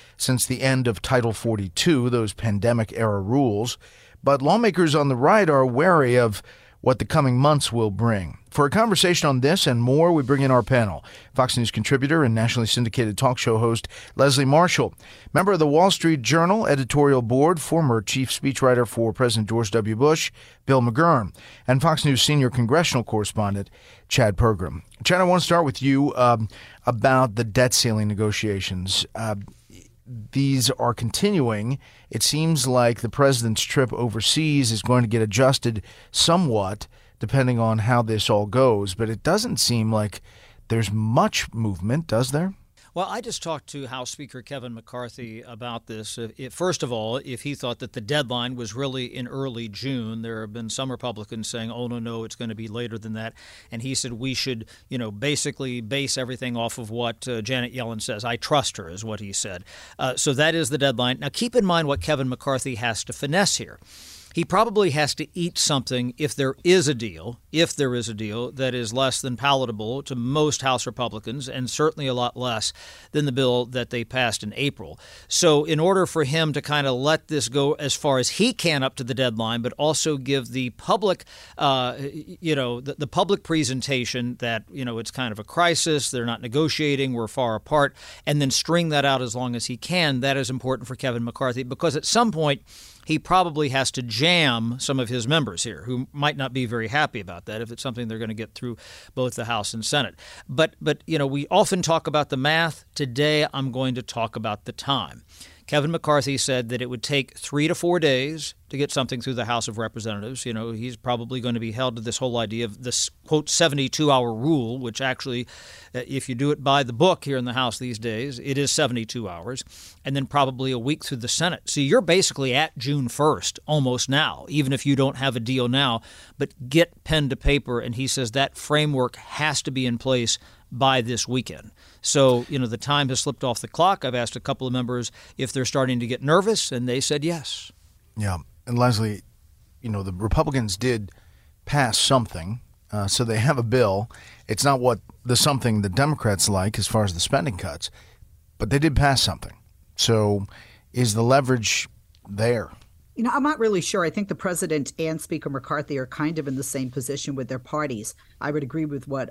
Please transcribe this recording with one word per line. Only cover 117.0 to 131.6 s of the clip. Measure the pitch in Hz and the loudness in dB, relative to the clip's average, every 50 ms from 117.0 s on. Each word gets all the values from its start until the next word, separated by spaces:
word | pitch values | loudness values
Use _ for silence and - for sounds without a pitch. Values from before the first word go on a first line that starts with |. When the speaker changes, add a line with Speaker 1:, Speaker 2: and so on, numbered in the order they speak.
| 165 185 180 - - | 4 4 2 2 -2
Speaker 2:
here | 143 139 | -6 -4
in | 127 123 | -4 -4
the | 123 | -4
House | 113 131 127 120 110 - | -2 -2 -2 -2 -2 -6
these | 127 123 117 107 | -8 -8 -8 -6
days, | 110 117 107 110 131 143 127 120 | -6 -6 -4 -4 -6 -6 -8 -8
it | - 139 135 | -6 -4 -2
is | 135 143 131 | 0 0 0
seventy-two | - - 151 127 123 117 113 - - 123 110 | 2 2 2 0 0 -4 -6 -6 -8 -8 -8
hours, | 95 87 85 85 113 131 127 - - - - - - - - - | -8 -10 -10 -12 -12 -12 -12 -12 -16 -18 -20 -20 -20 -18 -12 -8
and | 143 139 | -4 -4
then | 139 135 | -4 -4
probably | - - 147 139 131 127 120 131 135 | 0 0 0 0 0 0 -4 -4 -4
a | 131 120 | -4 -2
week | 113 135 156 151 - | -2 -2 -4 -4 -6
through | - 139 | -8 -8
the | 120 120 | -6 -4
Senate. | 120 - - 165 180 151 - - | -4 -2 0 0 -2 -2 -4 -8
So | - - 147 | -4 -2 0
you're | 143 139 190 254 | 2 4 4 4
basically | 196 156 165 190 180 - - - 139 131 120 | 4 4 4 4 2 2 0 -2 -2 0 2
at | 139 156 156 - | 2 0 0 -4
June | - 113 139 147 143 131 117 | -6 -4 -2 0 0 -2 -2
first, | - - 147 156 131 90 - - - - - | 0 2 2 2 2 2 -2 -6 -8 -8 -4
almost | - 151 151 135 127 123 120 - | 0 0 2 2 2 0 0 -2
now, | - 135 147 156 120 76 69 - | 0 0 0 0 0 -4 -8 -10
even | - - 151 139 131 | -4 -2 0 0 0
if | 139 - - | 0 0 2
you | 143 139 | 2 4
don't | 127 135 135 135 | 4 2 2 0
have | 127 135 139 117 | -2 -2 -2 -2
a | 127 | -2
deal | 113 117 131 131 120 | -2 -2 0 0 0
now, | 120 123 139 143 127 117 113 - - - - - - - | 2 2 2 2 2 0 -2 -6 -12 -20 -20 -20 -12 -8
but | - 143 - - - 127 123 | -6 -6 -6 -6 -10 -4 2
get | 135 165 170 - - - - | 4 4 4 2 0 -10 -4
pen | - 160 156 147 | -2 0 0 0
to | 127 131 | 0 -2
paper. | - - 139 143 143 - 127 123 117 | 0 2 2 2 2 0 -2 -4 -4
And | 110 120 113 | -4 -4 -4
he | 120 135 | -4 -4
says | 120 - 139 127 110 | -4 -2 -2 -4 -2
that | 110 139 139 - - | 0 0 -2 -2 -4
framework | - - - 147 151 151 151 143 131 127 120 - | -8 -4 0 2 2 2 2 2 0 0 -2 -4
has | - - - - - 151 156 143 - - | -8 -18 -10 -4 -2 0 0 0 -2 -4
to | 151 | -4
be | 131 131 127 | -2 -2 -2
in | 123 120 | -2 -2
place | 113 - 131 131 123 117 110 - - - - - - _ - | -2 0 0 0 2 2 0 -2 -4 -6 -12 -20 -20 _ -10
by | - 117 135 135 131 127 | -2 2 2 4 4 2
this | 113 117 123 110 - - | 0 0 -2 -4 -4 -2
weekend. | 123 127 110 - 82 - | -2 -4 -4 -6 -10 -14